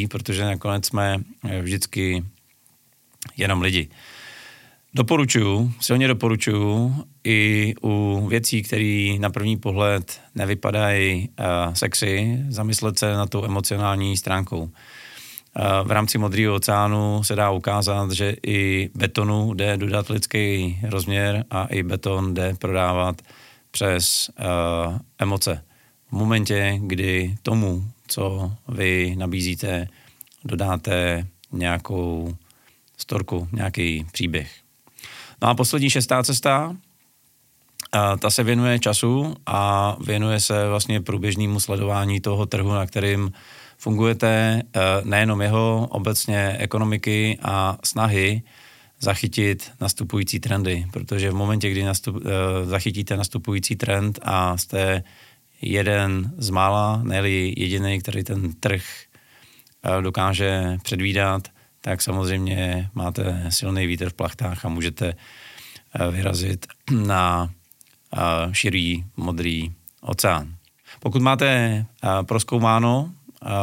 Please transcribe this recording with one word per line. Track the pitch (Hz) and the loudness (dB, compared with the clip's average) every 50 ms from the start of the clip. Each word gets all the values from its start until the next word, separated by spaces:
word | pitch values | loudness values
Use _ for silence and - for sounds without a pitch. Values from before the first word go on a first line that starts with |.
| 101 101 | -2 -2
protože | - 92 - - 98 95 104 | -4 -4 -4 -4 -2 -2 0
nakonec | 104 98 90 - 104 101 101 95 | -2 -2 -2 -2 -2 -2 -2 -2
jsme, | - - 104 101 98 98 98 101 - - - - 92 | -2 0 0 0 0 0 -2 -4 -6 -12 -10 -8 -6
eh, | 92 92 90 | -4 -4 -2
vždycky | 90 98 95 - - - 101 95 92 92 92 87 98 - _ _ _ _ _ _ _ _ _ _ _ _ _ _ _ _ - - - - | -2 -2 -2 -4 -4 -4 -2 0 0 0 0 -2 -6 -10 _ _ _ _ _ _ _ _ _ _ _ _ _ _ _ _ -18 -18 -12 -6
jenom | - 95 95 98 90 90 | -2 0 2 2 2 2
lidi. | 95 92 87 78 73 - - - - - - - - - - - - - - - - _ _ _ _ - | 2 2 2 0 -2 -6 -18 -20 -20 -20 -20 -20 -20 -20 -20 -20 -20 -20 -20 -20 -20 _ _ _ _ 0
Doporučuju, | 127 120 110 160 156 143 127 - 117 107 98 98 104 117 123 117 - | 0 2 4 4 4 4 4 4 2 2 4 2 2 2 0 -2 -2
silně | - - 123 127 135 131 | -2 0 2 2 4 2
doporučuju | 123 - - 117 113 107 - 107 107 104 104 104 104 113 120 127 131 147 - - - _ - | 2 2 2 0 0 0 0 0 0 2 2 2 2 2 2 2 0 -2 -4 -8 -14 _ -2
i | 104 110 107 104 107 107 107 107 107 - - - | 2 2 4 4 4 4 2 2 0 -2 -2 -2
u | 110 104 104 104 101 101 98 104 95 | 0 2 2 2 2 2 0 0 0
věcí, | 117 117 113 - - 110 98 | 0 0 0 0 -2 -2 -2
které | - 110 107 110 107 104 104 101 101 101 95 | -2 -2 0 0 2 2 2 2 0 0 0
na | 101 101 | 0 -2
první | 92 104 101 107 110 | -2 0 0 0 0
pohled | 101 - 101 95 98 104 104 101 95 87 - - - - - - | 0 -2 -2 0 2 2 2 2 0 -2 -4 -10 -16 -16 -12 -6
nevypadají, | - 101 98 104 98 - 101 101 107 107 101 101 98 95 95 92 90 98 - - - | -4 -2 -2 -2 -2 -2 0 0 2 2 2 2 4 4 2 2 0 -2 -4 -6 -4
eh, | 107 92 87 87 87 85 87 | -2 0 0 0 0 -2 -2
sexy, | - - 98 95 - 110 101 95 98 107 113 117 127 139 139 | -2 -2 0 0 0 0 0 0 2 0 0 0 0 -2 -2
zamyslet | 120 110 107 107 110 - 110 107 95 - | -2 -2 -2 0 0 0 0 -2 -2 0
se | 107 107 104 | 0 0 0
nad | 101 104 98 | 0 -2 -2
tou | - 101 101 | -2 -2 -2
emocionální | 104 98 101 95 - 104 101 104 101 98 98 98 98 98 | -2 -2 -2 -2 -2 -2 -2 0 0 0 0 0 0 -2
stránkou. | 92 - 95 95 95 95 - 92 85 82 82 - - - - - - - - - - - - - - - _ - | -2 0 0 0 0 0 -2 -4 -4 -6 -6 -10 -14 -20 -20 -20 -20 -20 -20 -20 -18 -18 -18 -18 -20 -18 _ -6
Eh, | - 98 101 95 98 95 | -2 0 2 2 2 2
v | 104 | 2
rámci | 107 107 107 107 - 113 | 2 2 2 2 2 2
Modrého | 107 104 95 104 110 107 101 | 0 0 2 2 2 2 2
oceánu | 98 - - 104 101 104 104 104 107 104 104 104 107 104 | 2 0 2 2 4 4 4 2 2 2 2 2 0 0
se | - 104 | 0 0
dá | 101 104 101 | 2 2 2
ukázat, | 98 92 - 98 101 104 98 101 101 101 101 95 | 2 0 0 0 0 0 0 0 0 0 0 0
že | 92 87 101 101 101 - - | 0 0 0 0 -2 -2 -2
i | - 104 101 98 98 95 95 98 - - | -2 0 2 2 2 2 2 0 -2 -2
betonu | - - 90 - - 104 104 104 107 107 110 101 | -2 -2 -2 0 0 0 2 2 2 2 0 0
jde | 92 98 104 101 | 0 0 0 0
dodat | 98 101 95 98 104 98 - | 0 0 0 0 -2 -2 -2
lidský | 107 101 - - - 107 104 101 101 98 92 90 87 92 110 | -2 -4 -4 -2 -2 0 0 0 0 0 0 -2 -2 -4 -4
rozměr | 107 101 95 87 95 98 101 101 101 101 104 - - | -4 -4 -2 -2 0 0 0 2 2 0 0 -2 -2
a | - 92 92 | -4 -4 -4
i | - 98 98 90 | -2 -2 -2 -2
beton | 90 98 98 - 98 95 95 95 95 90 | -2 -2 -4 -2 -2 0 0 0 0 0
jde | 90 92 92 95 95 | 0 0 -2 -2 -2
prodávat | - 92 92 92 90 90 90 90 90 92 90 - - - - - - - - - _ _ | -4 -2 0 2 2 2 2 2 2 0 0 -4 -8 -20 -20 -20 -20 -20 -20 -20 _ _
přes, | - - 101 98 92 90 87 - - - - - - - | -6 -2 0 2 2 2 2 0 0 0 -2 -4 -6 -6
eh, | - 92 90 85 85 85 85 85 85 85 87 117 - - _ - | -4 -2 0 0 0 0 0 0 -2 -2 -4 -6 -8 -10 _ -4
emoce. | - 98 101 98 - 101 85 76 - _ _ _ _ _ _ _ _ - | -2 0 0 0 0 -2 -2 -4 -6 _ _ _ _ _ _ _ _ -6
V | - | -2
momentě, | 98 107 110 113 110 104 - 104 101 98 98 101 101 104 | 0 2 4 4 2 2 2 0 2 2 2 0 0 -2
kdy | 95 92 92 95 95 92 92 92 90 98 - - | -2 -2 -2 0 0 2 0 0 0 -4 -4 -2
tomu, | - 110 110 107 95 90 90 95 110 - _ _ | 0 2 2 2 2 0 -2 -4 -6 -8 _ _
co | - - - 98 95 95 95 95 92 104 - _ - | -8 -4 -4 -2 -2 -2 -2 -4 -4 -6 -8 _ -10
vy | 123 101 98 92 92 92 90 90 92 | -4 -2 0 2 2 2 2 0 0
nabízíte, | 92 92 90 90 95 90 90 90 82 - 98 92 87 87 92 - - - - - - - _ _ _ - | -2 -2 -2 -2 -2 0 -2 -2 -2 -2 -2 -2 -2 -4 -6 -10 -14 -20 -20 -20 -20 -20 _ _ _ -10
dodáte | - 98 85 98 95 92 87 - 98 95 90 87 87 87 85 90 90 - _ _ - - | -6 -4 -2 0 0 0 -2 -2 -2 0 0 0 0 0 -2 -4 -6 -10 _ _ -10 -6
nějakou | 90 90 87 87 85 - - 101 92 87 85 85 82 85 85 85 - _ _ _ _ _ _ _ _ _ _ _ | -4 -2 0 -2 -2 -4 -4 -4 -2 -2 -2 -2 -4 -4 -6 -8 -10 _ _ _ _ _ _ _ _ _ _ _
storku, | - - - - 104 95 - - 87 87 85 95 | -14 -8 -4 -4 -4 -2 -2 -4 -4 -4 -4 -4
nějaký | 110 98 95 92 - 87 85 80 78 78 82 - | -4 -2 -2 -2 0 0 0 0 -2 -4 -6 -6
příběh. | - 92 85 80 82 73 71 - - _ _ _ _ _ _ _ - - - - - - - - - - | -4 -2 -2 -2 -2 -4 -6 -12 -20 _ _ _ _ _ _ _ -20 -20 -20 -18 -18 -20 -18 -6 0 2
No | 113 | 2
a | 120 | 4
poslední, | 120 127 - - 147 139 135 | 4 2 0 2 2 2 2
šestá | - 139 117 - 131 127 123 | 2 2 2 2 2 2 2
cesta, | - 135 - - 147 135 139 151 165 180 185 - _ _ _ _ _ _ _ _ _ _ _ _ _ _ _ _ _ _ - - - - | 2 0 2 2 4 4 2 2 -2 -6 -10 -14 _ _ _ _ _ _ _ _ _ _ _ _ _ _ _ _ _ _ -16 -10 -2 0
eh, | 107 104 101 98 95 | 2 2 2 2 2
ta | - 104 | 0 0
se | - - 120 | 2 2 2
věnuje | 110 120 120 123 123 120 117 | 4 4 4 4 4 4 2
času | - 104 107 - - 117 127 135 147 156 151 - - | 2 2 2 2 2 2 2 2 0 -2 -4 -8 -8
a | - 101 101 101 101 101 101 101 101 107 - | -4 -2 0 2 2 4 4 2 2 0 -2
věnuje | - 101 107 107 107 110 110 104 | -2 -2 0 2 2 2 2 2
se | 104 - 107 104 104 104 | 2 2 2 2 2 2
vlastně | 104 104 101 - 110 104 | 2 0 0 0 0 -2
průběžnému | 85 - 98 98 92 104 98 101 107 101 104 101 | 0 -2 -2 -2 0 0 0 0 0 0 0 0
sledování | - - 101 98 98 101 101 101 98 101 101 98 | 0 0 -2 0 0 0 0 0 2 2 0 0
toho | - 107 101 101 104 | 0 0 0 0 0
trhu, | 95 - 101 98 101 104 | 0 0 0 0 0 0
na | 101 95 | 0 -2
kterým | 92 - 104 98 101 101 101 101 95 98 - - - - - - - - - | -2 -2 -2 0 0 2 0 0 -2 -4 -8 -14 -20 -20 -20 -20 -20 -18 -8
fungujete, | - 110 107 107 113 113 113 110 120 113 113 110 113 113 113 113 117 | -2 0 2 2 4 2 2 2 2 2 4 4 4 2 2 0 -2
eh, | - - 98 95 95 95 98 98 | -2 0 0 2 2 2 2 0
nejenom | 101 104 104 110 110 107 101 101 | 0 2 2 4 4 2 2 2
jeho, | 104 110 110 113 113 113 113 113 - | 2 2 4 4 2 2 2 0 -2
obecně | - - 98 113 104 - - - 104 101 98 98 98 - | -2 -2 -2 0 0 -2 0 0 0 0 0 0 0 -2
ekonomiky | - 98 - 107 110 107 107 101 - 107 107 107 107 107 110 - - | -4 -2 0 0 0 2 0 0 0 0 2 2 2 2 0 0 -2
a | 98 98 98 95 95 95 - - | -2 0 2 2 0 0 -2 -4
snahy | - - 107 110 113 104 95 95 98 107 117 117 - - - - - - - - - _ - | -4 0 2 2 2 4 4 4 2 2 0 -2 -6 -14 -20 -20 -20 -20 -20 -20 -20 _ -6
zachytit | - 98 95 - - 92 - - 104 101 98 87 - - - - | -2 -2 0 0 0 -2 0 2 2 2 2 0 -4 -12 -10 -6
nastupující | 98 98 - - - 87 - 101 95 - - 98 | -4 -4 -4 -4 -4 -4 -2 -2 -2 -2 -2 -4
trendy. | - - 98 98 95 92 90 87 87 90 - | -2 0 0 0 0 0 0 -2 -2 -4 -6
Protože | - - - 104 98 95 98 | -8 -6 -4 -2 0 0 0
v | 92 | 0
momentě, | 98 101 101 107 107 98 101 | 0 0 0 0 0 0 0
kdy | 95 98 98 | 0 0 0
nastup-, | 98 95 - - - 95 110 | 0 0 -2 -2 -4 -6 -6
eh, | - - 98 95 92 95 92 92 92 | -4 -2 0 0 2 2 0 0 0
zachytíte | 90 92 98 95 110 92 104 101 - 104 | 0 0 0 0 0 -2 -4 -4 -2 -2
nastupující | 95 98 - - - - - 101 98 92 - 110 | -2 -2 -2 -4 -6 -4 -2 -2 -2 0 -2 -4
trend | 98 - - 101 98 101 104 98 - - | -2 -2 0 0 0 0 -2 -2 -4 -4
a | - 95 95 92 90 90 | -2 0 2 2 2 0
jste | 90 - - - 95 95 95 95 92 95 - - - - - - _ _ _ _ - - | -2 -4 -4 -2 0 0 2 0 0 -2 -6 -14 -20 -20 -20 -20 _ _ _ _ -10 -4
jeden | 110 101 101 98 104 104 101 98 98 95 95 92 117 170 | -2 0 0 2 2 2 2 2 2 0 0 -2 -4 -4
z | 175 123 101 | -4 -4 -2
mála, | 95 92 95 98 101 104 104 107 107 110 117 | 2 2 4 4 4 4 2 2 2 0 0
ne-li | 107 95 95 98 98 95 95 92 92 95 | 0 0 0 2 2 2 2 0 0 -2
jedinej, | - 98 92 92 98 98 98 98 95 | -2 -2 -2 0 0 0 0 -2 -2
který | 90 - 101 98 95 | -2 -4 -4 -4 -4
ten | - 107 98 95 85 80 | -4 -2 -2 -2 -4 -4
trh, | - - - 98 92 92 - - - - _ _ - _ _ _ - - - - - - _ _ _ - | -2 -2 -2 -2 -2 -4 -8 -14 -18 -20 _ _ -20 _ _ _ -20 -20 -20 -20 -20 -20 _ _ _ -4
eh, | 90 92 95 92 | -2 0 0 0
dokáže | 95 90 95 92 95 95 92 101 98 95 95 92 90 92 92 - | -2 0 0 0 0 2 2 2 2 2 0 0 -2 -2 -4 -4
předvídat, | - - 90 95 98 92 101 98 98 95 95 95 - _ _ _ _ _ _ | -4 -4 -2 -2 0 0 2 2 2 0 -2 -4 -8 _ _ _ _ _ _
tak | - - 95 95 - | -6 -4 -4 -2 -2
samozřejmě | - 92 95 95 92 95 95 95 95 92 92 92 90 90 92 92 98 - | -2 -2 0 0 0 0 0 0 0 -2 0 0 -2 -2 -2 -4 -4 -4
máte | - 90 87 87 - 98 92 92 90 87 82 | -4 -4 -4 -4 -2 -2 -2 -2 -2 -4 -2
silný | 82 - - 95 95 95 92 | -2 -2 -2 -2 -2 0 0
vítr | 87 87 82 92 90 | 0 -2 -2 -4 -6
v | - | -4
plachtách | - 87 85 - - - 90 87 - - | -4 -4 -4 -4 -4 -6 -4 -4 -4 -4
a | 90 | -4
můžete, | 82 85 82 87 - - 104 87 82 - - - - - - - - - - - - - - _ - | -2 -2 -2 -4 -2 -2 -4 -4 -4 -6 -10 -20 -20 -20 -20 -20 -20 -20 -20 -20 -20 -20 -18 _ -6
eh, | - 87 87 | -4 -2 -2
vyrazit | 87 92 95 95 92 87 90 95 95 90 - - - _ - - | -2 -2 -2 -2 -2 -2 -2 -2 -2 -4 -6 -10 -20 _ -4 -2
na, | 135 113 104 101 98 92 90 87 87 87 87 87 90 - _ _ _ _ - _ _ _ _ - - | 0 0 2 2 2 2 2 2 2 2 0 -2 -6 -10 _ _ _ _ -20 _ _ _ _ -10 -4
eh, | - 87 85 82 82 82 90 92 | -2 0 2 2 2 0 0 0
širý | - - 107 90 95 87 85 85 85 87 - - | 0 0 0 0 0 2 0 0 -2 -4 -8 -8
modrý | - 87 87 85 82 87 87 82 80 80 82 85 - - - - _ | -6 -4 -4 -2 -2 -2 -2 -2 -2 -4 -6 -8 -10 -16 -20 -20 _
oceán. | - - - - - 101 87 76 73 76 85 - _ _ _ _ _ - - - | -8 -6 -4 0 2 2 2 0 -2 -6 -10 -16 _ _ _ _ _ -20 -14 -6
Pokud | - 127 113 131 127 | -4 0 2 4 4
máte, | 135 135 135 139 139 | 4 4 4 4 4
eh, | 131 123 117 113 110 107 110 - - - - 98 95 98 92 | 4 4 4 2 2 0 -2 -4 -8 -6 -2 0 0 0 0
prozkoumáno, | - 117 113 - - 123 120 113 113 113 113 117 120 120 135 151 175 | 0 0 0 0 0 0 2 4 4 4 6 4 4 4 2 0 -2
eh, | 180 - - - - - - - 101 101 | -6 -14 -20 -20 -20 -14 -8 -4 -2 0